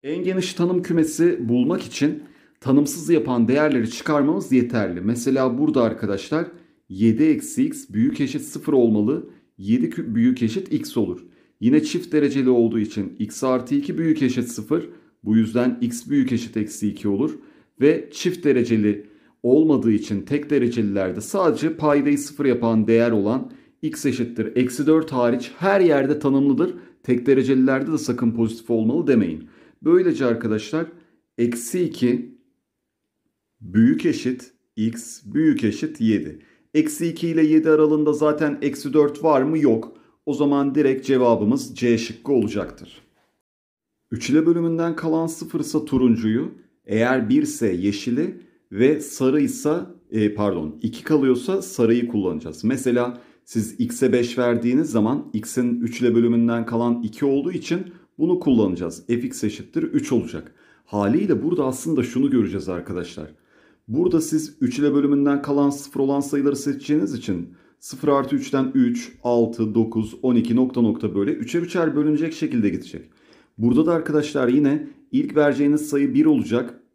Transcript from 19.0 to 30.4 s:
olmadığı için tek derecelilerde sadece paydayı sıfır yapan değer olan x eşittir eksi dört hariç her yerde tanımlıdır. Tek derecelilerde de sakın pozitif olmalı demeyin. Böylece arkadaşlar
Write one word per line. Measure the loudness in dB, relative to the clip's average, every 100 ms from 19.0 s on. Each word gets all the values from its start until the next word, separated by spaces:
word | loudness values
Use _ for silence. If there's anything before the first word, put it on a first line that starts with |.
| -8 _ _ _
olmadığı | 2 4 4 4 2
için | 0 0 -6
tek | -4 -4 0
derecelilerde | 0 0 0 -2 -2 -2 -4
sadece | -6 0 0 2 -4 0
paydayı | 2 2 2 -2
sıfır | -4 -2 0
yapan | 2 2 2 4
değer | 4 4
olan | 2 0 -2 -6 -16 _ _
x | -8 -4 -4
eşittir | -2 -6 -4 -2 0
eksi | -2 0 2
dört | 2 2
hariç | 0 0 0 -6 -4
her | 0 4
yerde | 4 4 2 0
tanımlıdır. | 2 2 2 2 0 -4 -18 _
Tek | -2 0 4
derecelilerde | 4 4 4 4 2 -2
de | -4
sakın | -2 0 0
pozitif | 0 -2 -4 -2
olmalı | 0 2 0 2
demeyin. | 2 2 -4 -14 -20 -20 _
Böylece | 2 4 4 0 0
arkadaşlar | 0